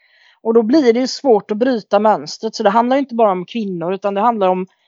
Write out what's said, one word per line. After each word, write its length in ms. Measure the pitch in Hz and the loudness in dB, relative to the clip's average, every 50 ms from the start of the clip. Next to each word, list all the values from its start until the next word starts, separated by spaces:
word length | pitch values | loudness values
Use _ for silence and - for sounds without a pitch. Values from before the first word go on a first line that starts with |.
| _ _ _ _ _ _ _ _ - | _ _ _ _ _ _ _ _ -2
Och 120 | 220 226 | 2 2
då 80 | 233 226 | 2 2
blir 300 | 214 269 330 277 240 226 | 4 2 2 4 4 2
det 80 | 240 | 2
ju 60 | 262 | 0
svårt 440 | 240 - - - 277 226 202 - - | -4 -4 -2 0 2 2 2 2 -2
att 60 | 214 | -4
bryta 420 | 208 247 269 254 220 - - - 202 | -2 0 0 -2 -2 -2 -2 0 2
mönstret. 560 | 214 220 202 156 135 160 - - - 220 - | 2 2 2 0 -2 -10 -12 -10 -10 -8 -4
Så 80 | - 220 | -2 0
det 80 | 196 | 2
handlar 260 | 196 233 233 247 262 | 2 2 2 2 0
ju 40 | 285 | 0
inte 140 | 277 277 240 | -2 -2 0
bara 180 | 226 226 208 185 | 0 2 2 2
om 140 | 185 175 | 0 -4
kvinnor, 480 | - - 233 214 196 185 170 160 175 196 | -8 -6 -6 -6 -6 -6 -6 -6 -6 -6
utan 200 | 190 - 202 202 | -4 -4 -4 -2
det 60 | 196 | -2
handlar 280 | 208 240 240 214 190 185 | 0 0 0 0 0 0
om 180 | 185 185 190 - _ _ _ | 0 0 -4 -8 _ _ _